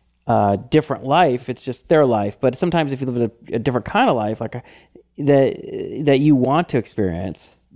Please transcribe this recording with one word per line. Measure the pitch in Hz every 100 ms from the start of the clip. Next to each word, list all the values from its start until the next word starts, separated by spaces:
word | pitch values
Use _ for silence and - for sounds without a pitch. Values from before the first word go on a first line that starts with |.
| _ _ -
uh, | 110 104 101
different | - 151 - 127
life. | 131 156 165 123 -
It's | 123
just | - 123 -
their | 160
life. | 135 110 104 -
But | 131 120
sometimes | 180 170 147
if | 135
you | 131
live | 120 117 - -
a, |
a | 120
different | 120 123 -
kind | - 254
of | 127
life, | 104 113
like, | - 120
a, | - - _ - _ -
that, | 143 143 131 - - - - 113
that | 147 135
you | 147 139
want | 123 151 175
to | 135
experience, | - - 95 85 92 82 - _ _